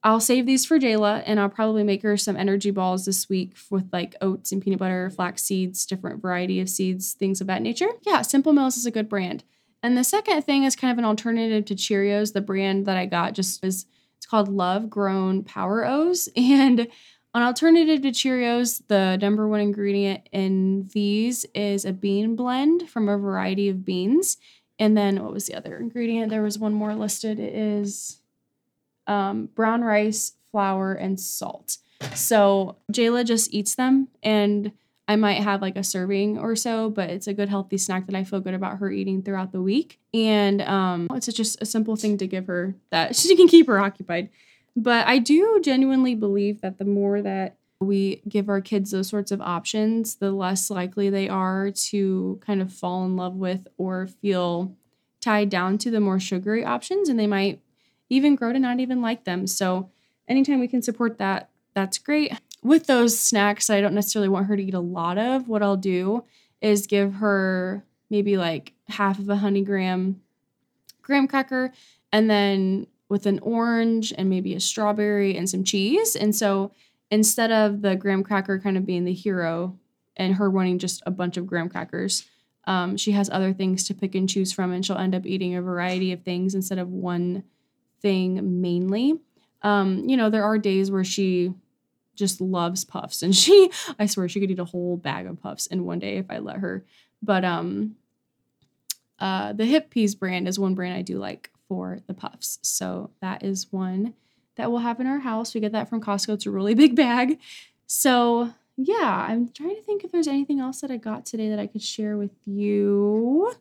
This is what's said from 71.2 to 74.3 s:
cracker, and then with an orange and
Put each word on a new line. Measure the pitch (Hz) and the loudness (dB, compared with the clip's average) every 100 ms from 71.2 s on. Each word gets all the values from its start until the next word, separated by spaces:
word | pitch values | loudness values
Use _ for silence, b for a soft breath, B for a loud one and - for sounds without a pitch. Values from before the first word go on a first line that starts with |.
| 269 | 2
cracker, | 277 269 262 254 262 b b _ | 0 -2 -2 -4 -8 b b _
and | 214 220 | 2 4
then | 208 202 196 190 190 - _ _ | 4 4 2 2 0 -4 _ _
with | 202 202 | -2 0
an | 196 | 0
orange | - 233 233 233 226 226 220 - | 0 0 0 2 2 0 -2 -2
and | 190 | 0